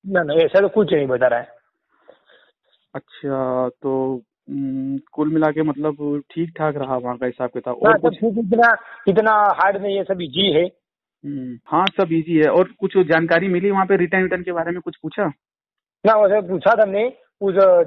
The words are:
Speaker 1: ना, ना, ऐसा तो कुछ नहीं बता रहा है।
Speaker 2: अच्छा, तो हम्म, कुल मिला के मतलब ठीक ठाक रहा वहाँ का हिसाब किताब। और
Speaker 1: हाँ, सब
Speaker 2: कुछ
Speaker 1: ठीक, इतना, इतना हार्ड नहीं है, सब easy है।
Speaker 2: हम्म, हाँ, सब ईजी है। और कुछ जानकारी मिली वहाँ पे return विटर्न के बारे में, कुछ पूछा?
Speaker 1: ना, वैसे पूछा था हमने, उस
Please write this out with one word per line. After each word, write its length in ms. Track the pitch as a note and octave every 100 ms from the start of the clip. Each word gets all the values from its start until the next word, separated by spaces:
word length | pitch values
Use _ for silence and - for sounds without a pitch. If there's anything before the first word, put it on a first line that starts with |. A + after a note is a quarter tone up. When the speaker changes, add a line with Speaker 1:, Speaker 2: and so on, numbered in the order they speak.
| G3
Speaker 1:
ना, 160 | F#3
ना, 100 | D3+
ऐसा 260 | D3+ D#3+ F#3+
तो 80 | G3+
कुछ 260 | A3 F#3+
नहीं 140 | D#3+ C3+
बता 200 | B2+ B2+
रहा 120 | A#2+
है। 80 | B2 _ _ _ _ _ _ _ _ _ _ _ _ _ _ C3+
Speaker 2:
अच्छा, 720 | - - C#3+ C3+ B2+ B2+ B2+
तो 520 | - C3+ C3 C3 B2+ - _ -
हम्म, 500 | C#3 C3+ C3+ C3+ C#3 -
कुल 220 | D3+ D#3
मिला 180 | D#3+ D#3
के 100 | D3+
मतलब 600 | D#3 C#3 D3+ D3 D3 D3 -
ठीक 180 | E3 E3
ठाक 260 | E3 D#3 C#3+
रहा 220 | C3+ B2+
वहाँ 200 | B2 B2
का 80 | B2+
हिसाब 240 | - B2+
किताब। 260 | B2 B2+ B2
और 140 | G#3+
Speaker 1:
हाँ, 80 | G#3+
सब 40 |
Speaker 2:
कुछ 120 | D#3+ -
Speaker 1:
ठीक, 220 | A3+ G#3+
इतना, 400 | G3 A3+ A#3 A3 - - -
इतना 240 | F#3+ A3
हार्ड 460 | G#3+ G3+ D#3 F#3+ G3
नहीं 200 | G3+ G3
है, 60 |
सब 180 | F#3+ F#3
easy 300 | D#3+ C#3+ G3
है। 140 | D3+ F3+ - _ _ _ _ C#3+
Speaker 2:
हम्म, 340 | C#3 B2+ A#2 -
हाँ, 200 | D#3+ F#3+
सब 240 | - F3+
ईजी 260 | E3 D#3+ D#3+
है। 120 | D3+
और 200 | F3 F#3 -
कुछ 180 | F#3+ F#3+
जानकारी 500 | D#3 E3 E3 E3 F#3+
मिली 240 | F3 G3+
वहाँ 140 | G3 F#3+
पे 120 | F#3+
return 260 | F3 F#3+
विटर्न 200 | F#3 F#3
के 80 | F3+
बारे 200 | E3+ E3
में, 100 | F3
कुछ 140 | E3+ -
पूछा? 220 | D#3 - F3 - _ _ _ _ _ _ G#3
Speaker 1:
ना, 80 |
वैसे 340 | G#3+ G3 G#3 F3+
पूछा 280 | F3+ F#3+ A3+
था 80 |
हमने, 300 | G#3 G3 A#3+ - _ _
उस 120 | G3 F3+ F#3+ F3